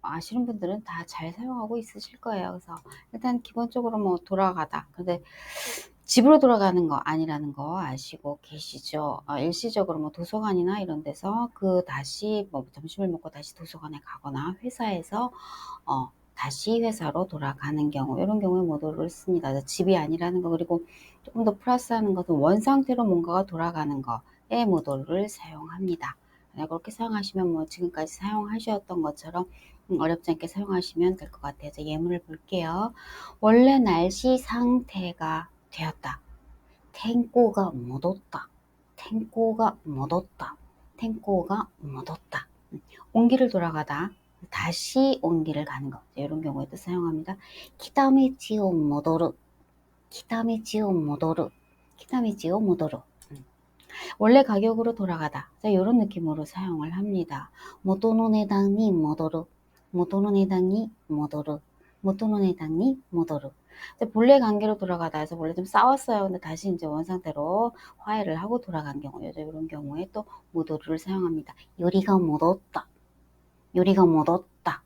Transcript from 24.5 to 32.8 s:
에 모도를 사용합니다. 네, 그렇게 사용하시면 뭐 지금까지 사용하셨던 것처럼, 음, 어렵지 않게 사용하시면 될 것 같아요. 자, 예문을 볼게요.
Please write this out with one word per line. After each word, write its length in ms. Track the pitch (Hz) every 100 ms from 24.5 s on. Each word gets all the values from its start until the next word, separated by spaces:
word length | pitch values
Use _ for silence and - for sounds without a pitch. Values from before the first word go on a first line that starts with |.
에 140 | 240 226
모도를 640 | 170 147 135 139 175 208
사용합니다. 840 | - 160 156 160 170 190 165 - - _ _ _
네, 120 | - 156
그렇게 240 | 165 214
사용하시면 600 | 220 226 214 196 190 180
뭐 140 | 165 160
지금까지 480 | - 175 156 156 -
사용하셨던 840 | 196 214 208 226 226 208 - 180
것처럼, 420 | 160 - 156 175 180 - - - _
음, 100 | 175
어렵지 300 | 160 170 -
않게 160 | 160 165
사용하시면 680 | 190 202 185 185 165 180 185
될 140 | 196
것 80 | -
같아요. 300 | 143 143 147
자, 120 | 147
예문을 400 | 151 156 170 175
볼게요. 720 | - 160 _ 190 160 175